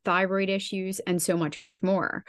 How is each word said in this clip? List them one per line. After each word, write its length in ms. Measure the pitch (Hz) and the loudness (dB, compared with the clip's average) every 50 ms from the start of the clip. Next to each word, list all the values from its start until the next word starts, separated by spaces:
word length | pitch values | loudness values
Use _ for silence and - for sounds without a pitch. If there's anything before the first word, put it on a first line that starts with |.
| _ | _
thyroid 440 | 190 175 180 190 185 190 196 196 190 | 2 2 4 4 2 2 0 0 0
issues, 520 | 196 196 190 - 202 190 185 190 190 - | 0 -2 -2 -4 -6 -4 -4 -4 -6 -4
and 200 | - 185 180 170 | -2 0 0 0
so 160 | - - 175 | 2 0 0
much 340 | 170 165 147 - - - - _ _ - | 2 0 -2 -4 -8 -14 -20 _ _ 0
more. 420 | 185 196 180 - - - - - | 2 2 2 0 -2 -4 -6 -8